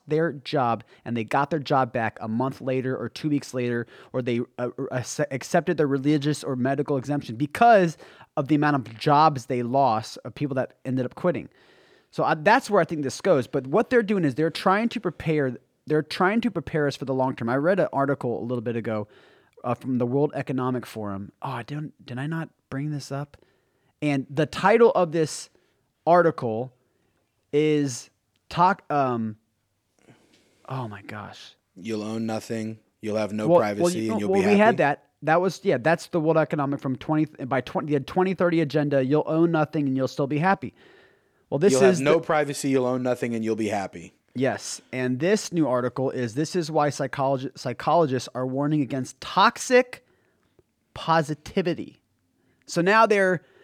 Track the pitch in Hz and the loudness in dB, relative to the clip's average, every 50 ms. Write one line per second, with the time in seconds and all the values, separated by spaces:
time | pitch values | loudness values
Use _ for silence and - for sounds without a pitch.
0 | _ 143 151 156 165 165 135 143 - - - 143 127 117 113 101 - _ - _ | _ -4 -2 0 0 -2 -4 -6 -8 -4 -2 0 0 0 0 -2 -4 _ -20 _
1 | - - 117 117 110 107 - 139 143 - 175 151 127 - 147 135 131 117 - 123 | -10 -6 -4 -4 -4 -2 0 0 0 0 -2 -4 -2 0 2 2 2 0 0 -2
2 | 113 107 - - 92 110 110 117 131 135 135 - 123 131 131 131 120 131 131 - | -2 -2 -4 -6 -8 -6 -4 -2 -2 -4 -4 -6 -4 -4 -2 -2 -2 -2 -4 -4
3 | 117 120 - - - 156 147 139 - - - 131 123 120 120 120 120 - - - | -6 -8 -8 -6 -4 -2 -2 -2 -4 -4 -6 -4 -2 -2 -2 -2 -4 -6 -10 -20
4 | - - - 127 120 123 120 117 123 - _ - 123 123 - - 139 - - 127 | -16 -8 -6 -4 -2 0 0 -2 -2 -4 _ -6 -6 -6 -6 -6 -8 -6 -6 -6
5 | 120 - - - 147 - 131 131 - - - 175 156 185 170 143 151 135 139 139 | -6 -6 -6 -4 -4 -4 -4 -8 -6 0 0 0 0 0 0 0 0 0 0 0
6 | 131 147 151 147 135 151 147 - - 139 131 127 123 131 139 139 143 - 143 135 | 2 2 2 2 2 0 -2 -2 -4 -6 -4 -2 0 0 0 0 -2 -2 -2 -4
7 | 107 135 147 143 - - 110 113 147 - - - 233 240 226 196 180 165 151 - | -2 -4 -4 -6 -6 -6 -6 -6 -6 -4 0 4 6 6 6 6 6 4 0 -4
8 | - - - - - _ - - 139 123 156 147 147 147 147 135 107 110 113 110 | -14 -20 -20 -20 -18 _ -6 -4 -2 0 2 2 2 2 2 0 -2 -4 -10 -4
9 | - 151 143 147 156 160 147 139 - - 135 123 120 117 127 135 139 123 110 110 | 2 4 6 8 6 6 4 2 -4 -4 -4 -2 -2 0 2 2 4 4 2 0
10 | 113 - - - - 123 - - 143 135 131 131 120 - _ _ - 135 127 131 | -2 -6 -12 -14 -14 -12 -8 -6 -4 -4 -2 -2 -4 -4 _ _ -8 -4 -2 -2
11 | 123 123 - - - 180 165 - - - _ _ _ _ _ _ _ _ _ _ | -2 -4 -4 -2 0 0 0 -2 -4 -12 _ _ _ _ _ _ _ _ _ _
12 | _ _ - - 107 127 165 156 151 202 226 262 - - 208 196 160 - 175 151 | _ _ -4 -2 0 0 0 2 4 4 4 4 4 2 2 2 2 2 0 -4
13 | 143 123 - - - 202 175 135 120 - - 139 127 135 147 214 233 - 254 240 | -4 -4 -4 -2 2 4 4 4 2 0 -4 -4 -4 0 0 0 0 2 2 2
14 | 214 180 214 196 165 139 120 151 156 165 - - - 190 190 208 233 226 - 226 | 2 2 0 0 2 0 0 0 -2 -2 -2 0 2 2 2 2 2 -2 -4 -4
15 | - 180 - - - 160 156 151 139 131 120 - _ _ _ _ - - 151 151 | -6 -6 -6 -4 -2 -2 0 2 0 0 -2 -6 _ _ _ _ -6 -2 0 0
16 | 147 - - - 190 185 320 240 208 240 - 170 139 - - 160 147 143 - - | 0 -2 -2 0 0 2 2 2 0 -2 -2 -4 -6 -4 -2 0 0 0 -2 -4
17 | 143 127 135 131 127 131 127 - 120 117 127 139 143 170 202 185 151 - - 135 | -4 -4 -2 0 0 -2 -2 -4 -2 -2 0 0 2 2 2 2 0 0 0 -2
18 | 139 135 139 - - 123 113 69 98 120 127 120 110 120 117 117 107 117 110 107 | 0 0 -2 -2 -2 -4 -4 -4 -4 -6 -6 -6 -4 -4 -6 -6 -4 -4 -4 -6
19 | 104 - _ - - _ _ _ _ _ _ _ - 123 117 - - 127 127 120 | -6 -8 _ -20 -20 _ _ _ _ _ _ _ -6 -6 -6 -4 -4 -4 -4 -2
20 | 123 120 127 139 147 147 - 139 135 - 135 127 127 127 127 123 107 - - 113 | -2 0 0 0 0 0 -2 -4 -6 -4 -4 -4 -2 -2 -4 -4 -6 -10 -12 -10
21 | 107 101 98 98 101 - - - - 135 131 120 110 - 147 151 156 - - _ | -8 -8 -8 -10 -10 -14 -16 -12 -10 -10 -10 -10 -10 -10 -10 -10 -10 -12 -14 _
22 | - - 120 127 139 156 165 165 160 - _ _ _ - 127 135 143 151 151 143 | -16 -12 -10 -8 -6 -6 -6 -6 -8 -10 _ _ _ -10 -8 -6 -6 -4 -6 -6
23 | 131 - 135 139 147 - _ - _ _ _ _ _ _ _ _ _ _ _ - | -8 -8 -8 -8 -8 -10 _ -20 _ _ _ _ _ _ _ _ _ _ _ -4
24 | 151 147 143 135 127 - 143 156 151 143 - - - 196 220 233 233 226 - - | -2 0 0 0 -2 -4 -2 -2 -2 -2 -2 0 2 4 6 6 6 6 6 4
25 | 180 160 147 170 156 143 - - - - _ _ _ _ _ _ _ _ _ _ | 0 0 0 -2 -2 -2 -4 -10 -14 -16 _ _ _ _ _ _ _ _ _ _
26 | - 156 170 180 170 165 156 - 131 117 110 110 127 131 _ _ _ _ _ _ | 2 4 6 6 6 4 2 0 -4 -4 -4 -4 -6 -8 _ _ _ _ _ _
27 | _ _ _ _ _ _ _ _ _ _ - 147 156 156 151 147 143 139 120 - | _ _ _ _ _ _ _ _ _ _ 0 2 4 4 4 2 2 0 -4 -6
28 | - - _ _ _ _ _ _ _ - - 160 175 185 196 - - - 147 143 | -12 -16 _ _ _ _ _ _ _ -8 0 2 2 2 2 0 -4 -4 0 0
29 | 135 127 123 117 113 110 104 _ _ _ _ _ _ _ _ _ _ _ _ _ | 0 0 0 -2 -4 -6 -8 _ _ _ _ _ _ _ _ _ _ _ _ _
30 | _ _ - _ _ _ _ _ _ _ _ _ _ - 131 131 123 110 104 101 | _ _ -20 _ _ _ _ _ _ _ _ _ _ -10 -8 -8 -8 -8 -10 -14
31 | - - 110 107 101 92 - - - - - _ _ _ _ 90 87 113 110 104 | -16 -14 -12 -12 -12 -12 -16 -18 -20 -20 -20 _ _ _ _ -14 -8 -6 -4 -4
32 | 104 110 110 113 113 110 110 110 - - 117 113 110 110 110 110 _ _ _ _ | -4 -4 -4 -4 -4 -4 -4 -6 -6 -6 -8 -6 -6 -8 -10 -12 _ _ _ _
33 | - 107 104 110 107 98 104 107 107 - 175 170 113 104 104 104 175 175 180 - | -8 -4 -2 -2 -2 -2 -2 -2 2 4 4 4 4 4 0 0 0 0 0 0
34 | - 110 226 190 202 196 190 196 185 208 208 202 214 226 208 160 156 139 147 - | -2 -2 -2 -2 -2 0 2 2 4 4 6 6 6 6 4 4 2 2 0 -2
35 | _ _ _ _ - 151 160 175 180 190 - - - 196 151 123 117 156 170 165 | _ _ _ _ -2 2 2 2 2 0 -2 -2 0 0 0 2 2 2 2 0
36 | - - - 175 151 160 156 160 151 - 175 156 139 139 143 139 - 135 127 - | 0 -4 -2 0 2 2 4 2 2 2 0 -2 -2 -2 -2 -4 -4 -6 -6 -6
37 | - - 156 156 156 147 - - 135 120 135 127 123 - - 185 160 151 147 139 | -2 -2 0 0 0 0 -4 -10 -6 -4 -2 -2 -2 -2 -4 -6 -2 0 -2 -2
38 | 131 - - 185 185 190 185 - 185 175 170 165 160 131 - 156 147 147 143 135 | -2 -2 0 0 2 2 2 2 2 2 2 2 0 0 0 0 0 2 2 2
39 | 131 127 147 151 - - 160 160 170 170 165 156 151 - - 160 143 135 131 135 | 2 2 2 2 2 2 2 2 2 4 4 2 0 0 0 -2 0 0 0 0
40 | 131 127 - - 143 127 151 147 165 190 196 190 - 104 - _ - - - _ | -2 -2 -2 -2 -4 -2 0 0 2 2 2 0 -2 -10 -14 _ -20 -20 -20 _
41 | _ _ _ _ _ _ _ _ _ - - 143 165 202 - 131 196 190 190 160 | _ _ _ _ _ _ _ _ _ -6 -2 2 4 4 6 6 6 6 4 4
42 | 135 147 156 165 165 - 165 151 151 143 139 - - 139 135 135 127 123 127 127 | 4 4 2 2 2 0 0 0 0 0 -4 -4 -2 0 2 2 2 2 0 -2
43 | 123 127 123 120 127 120 117 113 110 110 110 104 110 101 107 101 95 92 - 87 | 0 -2 -2 -2 -2 -4 -4 -2 -2 -2 -2 0 -2 -2 -2 -2 -4 -6 -10 -12
44 | 82 - _ _ _ _ - 123 131 127 104 98 - - - - - - - 127 | -18 -18 _ _ _ _ -6 -2 -2 -2 -2 -4 -6 -10 -12 -14 -14 -12 -8 -4
45 | 127 127 127 123 156 185 214 208 - - 175 170 151 123 127 123 123 123 - - | -4 -2 -2 0 0 2 0 0 0 -2 -2 0 0 2 2 0 0 -2 -2 -2
46 | 131 131 - 131 123 117 107 135 156 - - 185 160 147 156 156 147 147 - - | -4 -2 -2 -2 -4 -4 -2 -4 -4 -2 -2 -4 -4 -2 0 0 0 0 -2 -4
47 | 143 131 - - 131 135 139 127 131 - - - - 127 120 - - 156 151 175 | -6 -6 -4 -2 -2 0 -2 -2 -4 -8 -12 -8 -8 -8 -6 -4 -2 2 2 4
48 | 165 131 131 123 - - - 123 127 131 127 135 143 147 156 151 139 113 135 135 | 4 2 0 -2 -4 -6 -8 -6 -6 -4 -4 -2 -2 0 0 0 0 -2 -4 -6
49 | 131 - - - - - - 185 196 233 - - - - 254 247 254 - - - | -6 -8 -10 -14 -12 -4 2 4 4 4 2 0 -2 4 4 4 4 4 -4 -20
50 | _ _ _ _ _ _ _ _ _ _ _ _ _ _ _ _ _ _ - - | _ _ _ _ _ _ _ _ _ _ _ _ _ _ _ _ _ _ -16 -8
51 | - - 165 165 156 147 151 - - - - 196 170 175 160 - 90 - - _ | -2 2 2 2 2 0 -4 -10 -10 -6 -4 -2 -2 -2 -2 -4 -6 -14 -16 _
52 | _ _ _ _ _ _ _ _ _ _ _ _ _ - - 170 160 190 214 220 | _ _ _ _ _ _ _ _ _ _ _ _ _ -6 -2 0 2 4 6 6
53 | 226 214 214 202 190 185 185 160 _ _ _ _ | 6 6 6 4 4 2 2 -2 _ _ _ _